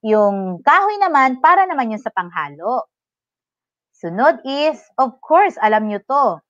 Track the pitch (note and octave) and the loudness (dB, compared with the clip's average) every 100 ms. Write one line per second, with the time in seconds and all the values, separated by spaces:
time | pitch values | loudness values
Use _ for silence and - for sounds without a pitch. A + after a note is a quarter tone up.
0 | A3 G#3+ G#3 G3 F#3+ F3 - F4+ G4+ G#4 | 0 2 2 0 -6 -4 2 2 2 0
1 | F#4+ D4 C4 B3+ D#4 F4+ F#4 D4+ A#3 G#3+ | 0 2 0 2 2 4 2 -2 -4 -6
2 | - - F3+ E3+ D3 D3 F#3 B3 - _ | -8 -10 -8 -10 -10 -8 -6 -6 -8 _
3 | _ _ _ _ _ _ _ _ _ _ | _ _ _ _ _ _ _ _ _ _
4 | E3+ F3+ C#4 C4+ C4 C#4 D4+ D4+ _ - | -10 0 0 0 -6 -2 -2 -4 _ -4
5 | B3+ - - D#4+ G4+ - G#3+ G#3+ G#3+ G3+ | -4 -4 0 2 2 0 0 0 -2 -8
6 | _ C4+ C4 D#3+ _ | _ 0 0 -2 _